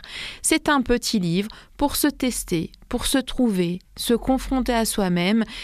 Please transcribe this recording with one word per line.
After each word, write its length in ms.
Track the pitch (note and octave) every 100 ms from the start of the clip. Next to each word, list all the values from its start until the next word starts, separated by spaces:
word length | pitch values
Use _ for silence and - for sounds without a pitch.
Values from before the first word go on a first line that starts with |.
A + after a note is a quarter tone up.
| - - - -
C'est 260 | - D#4+ D#4
un 140 | C#4+
petit 380 | A#3+ A#3+ - A3
livre 300 | F3 F3 G#3 - - -
pour 200 | F#3+ -
se 120 | G3
tester, 640 | - B3+ - - E3 - - -
pour 160 | A#3+ -
se 140 | C4
trouver, 600 | B3+ - A#3+ F#3 E3+ F3+ - -
se 180 | - A#3
confronter 580 | - C4 - C4 A#3+
à 120 | A#3 A3
soi-même 580 | - F#3 F3 F3+ A3+ G#3+ -